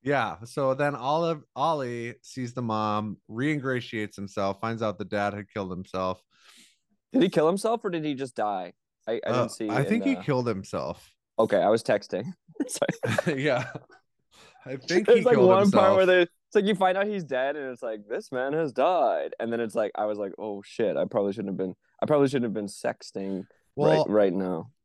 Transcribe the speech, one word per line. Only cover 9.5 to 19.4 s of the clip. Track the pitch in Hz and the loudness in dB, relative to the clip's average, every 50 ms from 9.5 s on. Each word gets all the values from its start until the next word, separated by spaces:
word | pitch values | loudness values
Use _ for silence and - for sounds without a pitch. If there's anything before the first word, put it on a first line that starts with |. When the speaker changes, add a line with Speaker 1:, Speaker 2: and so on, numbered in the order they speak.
Speaker 2:
see | - - 113 107 | -4 -8 -6 -2
Speaker 1:
I | 110 131 | -2 -2
Speaker 2:
in | 139 | 0
Speaker 1:
think | 190 214 233 - | 0 -2 0 0
he | 277 262 | -2 -2
Speaker 2:
the | - - | -2 -2
Speaker 1:
killed | 151 139 127 123 | -2 -2 0 0
himself. | 120 107 95 - - - 85 65 69 - - - _ _ _ _ _ _ - | -2 -4 -4 -6 -6 -6 -6 -6 -6 -10 -12 -16 _ _ _ _ _ _ -2
Speaker 2:
Okay, | 113 104 104 95 | 0 2 2 2
I | 85 101 | 4 4
was | 110 113 - | 2 2 2
texting. | - 113 101 - - - 90 107 170 185 _ _ _ | 0 0 0 0 -6 -8 -6 -6 -8 -12 _ _ _
<laughs> | - - 277 | -10 -10 -8
Sorry. | - - - - - - - - - 110 - - 175 147 | -8 -4 -4 -4 -4 -4 -4 -4 -2 -2 -2 -2 -2 -4
Speaker 1:
<laughs> | 131 139 | -2 0
Yeah. | 151 127 123 127 - - - - _ - _ _ _ _ _ _ _ _ - - - _ _ _ | 0 0 0 -2 -6 -12 -16 -20 _ -20 _ _ _ _ _ _ _ _ -20 -20 -20 _ _ _
I | 127 131 | -12 -12
think | 139 - - 170 202 214 | -10 -4 0 0 2 6
Speaker 2:
There's, | - 247 226 | 6 6 6
Speaker 1:
he | 180 | 8
Speaker 2:
like, | 247 240 | 6 6
Speaker 1:
killed | 208 190 | 8 8
Speaker 2:
one | 185 185 190 202 202 | 8 8 8 6 6
part | 196 208 190 190 202 | 6 6 6 6 6
Speaker 1:
himself. | |
Speaker 2:
where | 190 190 | 6 6
they, | 180 185 180 170 | 6 6 6 4
it's | 170 _ _ _ _ - | 2 _ _ _ _ 0
like | 214 202 | 2 4
you | 202 214 | 4 2
find | 180 196 185 185 | 4 4 2 4
out | 196 202 | 2 0
he's | 214 208 196 165 | -2 -2 -6 -4
dead | 131 131 127 131 139 147 | -4 -2 -2 -2 -2 -2
and | 151 139 131 | -4 -6 -8
it's | 123 120 | -8 -8
like, | 131 117 113 107 101 101 | -8 -8 -8 -8 -8 -8
"This | 120 180 220 - 135 | -8 -8 -8 -6 -4
man | 127 127 139 | -4 -2 -2
has | 147 160 165 143 113 | -2 -2 -2 -2 0
died." | - 135 170 185 165 139 113 90 78 71 80 - | 2 2 2 4 2 2 2 2 0 -2 -6 -6
And | - | -6